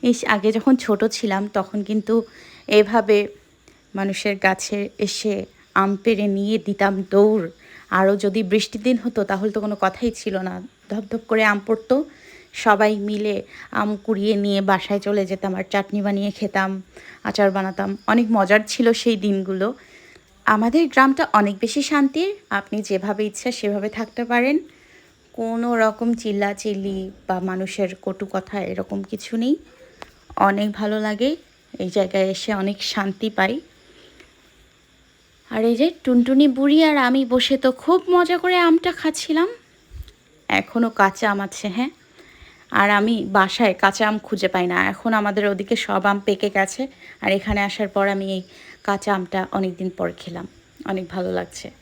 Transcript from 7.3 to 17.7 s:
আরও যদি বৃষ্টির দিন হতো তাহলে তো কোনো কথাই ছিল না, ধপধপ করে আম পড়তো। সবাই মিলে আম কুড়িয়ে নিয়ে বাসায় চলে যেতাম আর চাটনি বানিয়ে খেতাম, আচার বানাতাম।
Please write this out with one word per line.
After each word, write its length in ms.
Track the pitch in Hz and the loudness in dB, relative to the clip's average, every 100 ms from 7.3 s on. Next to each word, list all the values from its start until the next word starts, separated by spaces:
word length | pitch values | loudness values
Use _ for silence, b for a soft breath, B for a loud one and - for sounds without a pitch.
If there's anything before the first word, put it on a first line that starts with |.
| 214 170 - B B B | 4 -2 -10 B B B
আরও 260 | 180 190 202 | 2 4 4
যদি 260 | 202 196 | 0 -2
বৃষ্টির 400 | 196 208 208 226 | 0 0 0 -4
দিন 140 | 214 247 | 0 0
হতো 200 | 240 240 | 0 -4
তাহলে 260 | 196 196 214 | -2 -2 -2
তো 100 | 208 | -4
কোনো 160 | 208 208 | -6 -2
কথাই 300 | 190 190 240 | -2 0 -6
ছিল 260 | 226 - 190 | -4 -6 -4
না, 240 | 185 185 190 _ _ | -6 -8 -14 _ _
ধপধপ 300 | 208 214 233 - | -8 -6 -8 -2
করে 160 | 220 | 2
আম 160 | 214 208 202 | 2 0 0
পড়তো। 380 | 220 - 254 302 B B B B | -4 2 0 0 B B B B
সবাই 440 | - 226 202 214 214 | -4 2 4 4 2
মিলে 460 | 202 208 208 196 196 B B | -2 -2 -2 -4 -6 B B
আম 260 | - 208 208 | -4 -2 -4
কুড়িয়ে 400 | 202 214 202 208 | -4 -2 0 0
নিয়ে 240 | 202 196 | 2 0
বাসায় 400 | 196 190 - 202 | 2 0 2 -2
চলে 260 | 202 202 190 | 0 -2 -2
যেতাম 280 | 190 196 | -2 -4
আর 100 | 185 190 | -4 -4
চাটনি 320 | 202 196 208 | -4 -2 -2
বানিয়ে 280 | 202 196 202 | 0 0 -2
খেতাম, 520 | - 202 196 190 190 185 B B B | -4 -4 -2 -2 -4 -10 B B B
আচার 260 | - 202 202 | -8 2 2
বানাতাম। 480 | 196 190 | 2 -4